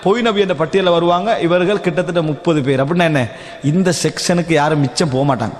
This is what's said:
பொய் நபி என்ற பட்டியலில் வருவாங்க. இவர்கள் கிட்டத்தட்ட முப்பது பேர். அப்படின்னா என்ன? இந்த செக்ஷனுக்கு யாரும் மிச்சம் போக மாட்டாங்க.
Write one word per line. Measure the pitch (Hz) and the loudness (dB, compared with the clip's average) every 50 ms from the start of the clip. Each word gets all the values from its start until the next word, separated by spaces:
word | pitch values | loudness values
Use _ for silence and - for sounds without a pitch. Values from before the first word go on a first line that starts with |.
| - | 2
பொய் | 180 202 240 | 2 0 2
நபி | 226 233 214 202 | 2 0 2 2
என்ற | 202 185 180 | 0 0 0
பட்டியலில் | 139 160 160 - 190 190 180 | -2 -2 0 0 0 2 4
வருவாங்க. | 175 170 170 170 175 175 190 214 226 - | 2 2 2 2 0 0 0 0 -2 0
இவர்கள் | 160 165 175 180 180 175 208 196 | 0 0 2 2 2 0 0 0
கிட்டத்தட்ட | 202 185 160 175 180 165 175 175 | -2 -2 -2 -2 -4 -2 -2 -2
முப்பது | 160 156 151 139 - 170 165 151 | 0 -2 -4 -2 0 0 0 2
பேர். | 131 135 139 127 135 | 2 0 0 0 0
அப்படின்னா | 139 165 175 | 0 0 0
என்ன? | 175 165 156 139 123 110 - - - - - - - | 2 2 2 0 -2 -2 -6 -14 -18 -18 -16 -4 -2
இந்த | 139 151 185 190 180 165 - - | 0 2 2 2 2 0 0 -2
செக்ஷனுக்கு | 156 - - - - 175 175 170 165 | -4 -4 -4 -2 -2 0 0 0 0
யாரும் | 165 147 143 156 156 151 | 0 2 2 2 2 0
மிச்சம் | 139 131 - - 185 156 | 0 -2 0 -2 -2 0
போக | 127 131 139 143 135 | 0 0 0 0 0
மாட்டாங்க. | 110 117 101 - - | -2 -2 -6 -6 -10